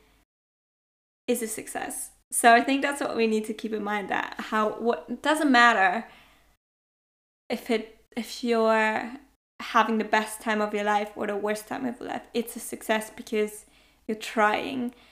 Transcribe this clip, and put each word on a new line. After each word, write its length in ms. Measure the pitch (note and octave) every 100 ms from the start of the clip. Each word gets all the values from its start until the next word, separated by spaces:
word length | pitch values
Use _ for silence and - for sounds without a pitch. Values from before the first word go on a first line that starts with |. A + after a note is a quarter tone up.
| _ _ _ _ _ _ _ _ _ _ _ _ -
is 140 | A#3
a 60 | A3
success. 640 | - - - - - - _ -
So 220 | - A#3+
I 80 | A#3
think 200 | B3+ C4+
that's 200 | C#4 C#4+
what 160 | C#4 -
we 100 | A3+
need 160 | A3 G#3+
to 80 |
keep 200 | G#3+ G#3+
in 100 | G#3+
mind, 260 | G3+ G#3 F#3+
that 260 | - - -
how, 320 | - G#3+ G#3+
what, 360 | - A3+ - -
it 120 | A#3+
doesn't 300 | C#4+ D#4 D4+
matter 560 | A#3+ A#3+ G#3+ F#3+ G#3 - - - _ _ _ _ _ _ _ _ _ _ _ -
if 200 | A#3+ -
it, 280 | A3 A3 - _ -
if 300 | A3 - A#3+
you're 680 | A3+ A3 A3 G#3+ A3 A#3 C4 - _ _ - -
having 260 | A#3 A3+ A3
the 60 |
best 380 | G#3+ G#3+ G#3+ -
time 200 | A#3 G#3+
of 120 | G#3
your 100 | G#3
life 280 | G#3 G#3 G#3+ -
or 120 | G#3+
the 80 | G3+
worst 320 | G#3 G#3+ -
time 180 | B3 B3+
of 140 | B3
your 100 | -
life. 140 | - -
It's 220 | A#3+ A3+ A3+
a 40 |
success 520 | - A3+ - A3 G#3+ -
because 500 | - G#3+ G#3+ G#3+ - _ _ _ -
you're 100 | G#3+
trying. 760 | - A#3 G#3+ - - C4 A#3+ - -